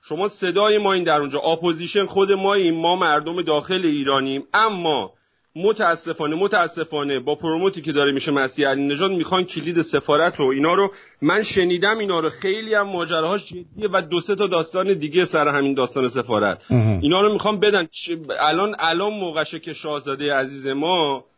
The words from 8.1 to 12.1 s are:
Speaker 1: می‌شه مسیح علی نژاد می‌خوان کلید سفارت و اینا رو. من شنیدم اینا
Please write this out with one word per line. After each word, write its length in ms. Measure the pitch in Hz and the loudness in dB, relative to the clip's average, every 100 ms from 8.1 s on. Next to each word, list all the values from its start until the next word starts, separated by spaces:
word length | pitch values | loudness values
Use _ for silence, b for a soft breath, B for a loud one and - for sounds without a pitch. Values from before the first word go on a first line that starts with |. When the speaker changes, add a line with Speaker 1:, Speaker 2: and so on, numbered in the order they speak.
Speaker 1:
می‌شه 200 | 139 131 | 0 0
مسیح 360 | 143 131 - 139 | 0 0 0 0
علی 200 | 135 143 | 0 -2
نژاد 240 | 143 190 | 0 0
می‌خوان 320 | 185 156 185 | 0 0 0
کلید 380 | 180 - 151 170 | 0 -4 -4 -2
سفارت 580 | 151 143 - 147 170 165 | 0 -2 2 2 2 2
و 40 | |
اینا 300 | 135 135 156 | 0 2 2
رو. 180 | 180 196 B B B | 2 0 B B B
من 220 | 143 190 | 0 2
شنیدم 540 | 214 202 180 175 196 220 | 0 0 2 2 0 0
اینا 220 | 202 | 0